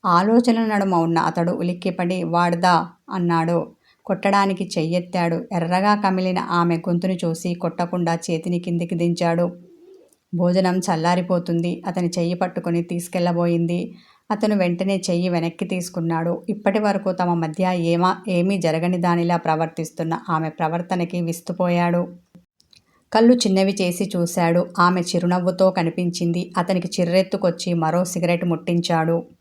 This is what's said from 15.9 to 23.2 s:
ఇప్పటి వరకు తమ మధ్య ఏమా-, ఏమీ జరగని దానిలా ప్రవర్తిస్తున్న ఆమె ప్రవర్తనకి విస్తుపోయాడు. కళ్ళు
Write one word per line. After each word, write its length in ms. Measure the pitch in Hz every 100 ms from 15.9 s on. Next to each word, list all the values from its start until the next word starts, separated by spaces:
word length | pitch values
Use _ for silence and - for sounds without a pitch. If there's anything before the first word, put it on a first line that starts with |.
| 180 165 165 170 175 -
ఇప్పటి 300 | 208 208 214
వరకు 300 | 208 196 196
తమ 220 | 180 180
మధ్య 380 | 170 160 156 185 180
ఏమా-, 340 | 165 170 180 190 -
ఏమీ 260 | 175 180 202
జరగని 400 | 165 160 175 180
దానిలా 400 | 175 170 170 175
ప్రవర్తిస్తున్న 760 | 165 156 165 - 160 - 165 160 -
ఆమె 200 | 160 160
ప్రవర్తనకి 680 | 156 160 170 175 185 175 180
విస్తుపోయాడు. 800 | 165 170 - 175 180 175 175 175 175 - _ - _ _ _ _ _ _ _
కళ్ళు 220 | 220